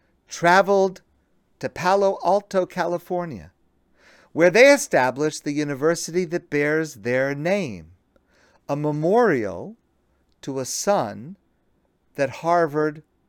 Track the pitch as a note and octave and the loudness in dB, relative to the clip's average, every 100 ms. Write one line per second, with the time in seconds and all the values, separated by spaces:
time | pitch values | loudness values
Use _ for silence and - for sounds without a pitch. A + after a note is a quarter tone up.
0 | _ _ - - E3+ F#3 F#3+ G3 F#3+ F#3+ | _ _ -18 -2 4 4 4 2 2 -2
1 | _ _ _ _ _ - F3 - F3 G3+ | _ _ _ _ _ -12 -10 -4 0 2
2 | G3 F#3+ E3+ G3+ G3+ F#3+ F3+ F#3 E3+ F3 | 2 0 0 -2 -2 -4 -2 -4 -4 -6
3 | - F3+ F3 G#2 D#2 _ _ _ _ _ | -6 -6 -6 -12 -18 _ _ _ _ _
4 | _ _ _ C#3+ F3+ G#3 C#4 C#4+ - D3+ | _ _ _ 2 4 8 8 6 2 2
5 | B2+ B2+ D3+ - D3+ D3 D3 C3 D#3 E3 | 2 0 -4 -4 -6 -4 -4 -2 -2 -2
6 | - F3 E3+ F3 F3 D3 D3 D#3 D#3 A#2 | -4 -4 -2 -4 -4 -2 0 -2 -4 -8
7 | A#2 B2+ C3+ C#3+ E3 G3+ D3 F2+ D#2 - | -4 -2 -2 -2 -2 -2 -4 -10 -16 -20
8 | _ _ _ _ _ _ - D3 D3+ D3+ | _ _ _ _ _ _ -8 -4 -4 -2
9 | D#3+ A3+ A3+ C3+ G2 F2 D#3+ A3+ _ _ | 0 2 2 2 -2 -6 -12 -16 _ _
10 | _ _ _ _ - C3+ B2+ - G3 G3 | _ _ _ _ -10 -8 -8 -4 0 0
11 | A2+ G2+ C3+ G3 _ _ _ _ _ _ | -2 -8 -16 -20 _ _ _ _ _ _
12 | _ - C3+ - E3 F3 D#3+ D3+ D3+ D#3 | _ -4 -4 -4 0 2 0 -2 -4 -6
13 | - _ | -18 _